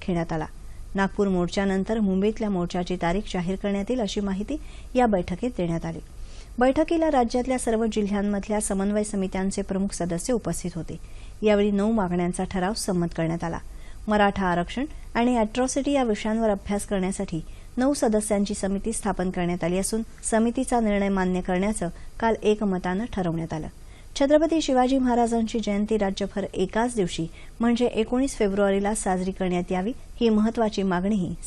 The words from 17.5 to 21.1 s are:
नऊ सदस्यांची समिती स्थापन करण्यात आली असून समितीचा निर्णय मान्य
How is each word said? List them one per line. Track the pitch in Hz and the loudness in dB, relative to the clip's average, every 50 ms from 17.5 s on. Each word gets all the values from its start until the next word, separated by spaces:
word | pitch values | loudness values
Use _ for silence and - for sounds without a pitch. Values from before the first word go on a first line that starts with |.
| - - - - - | -12 -14 -16 -8 -2
नऊ | - 254 269 294 | 0 2 2 2
सदस्यांची | 277 285 240 214 214 214 - 214 202 202 196 208 | 2 2 2 2 2 2 2 2 0 0 0 -2
समिती | - - 190 196 196 - 220 226 | -2 -2 -2 -2 -2 -2 -4 -4
स्थापन | - - 214 185 - 185 185 | -2 -2 -2 0 0 0 -2
करण्यात | 180 190 175 170 175 175 - | 0 0 0 0 0 0 0
आली | 165 180 185 | 0 0 0
असून | 190 - - 220 226 - - - - - | 0 0 -2 -4 -4 -4 -10 -10 -4 0
समितीचा | - 220 226 233 233 262 262 - 247 240 | 2 2 2 2 2 0 -2 0 2 2
निर्णय | 220 208 202 196 202 | 2 2 2 2 2
मान्य | 196 | 2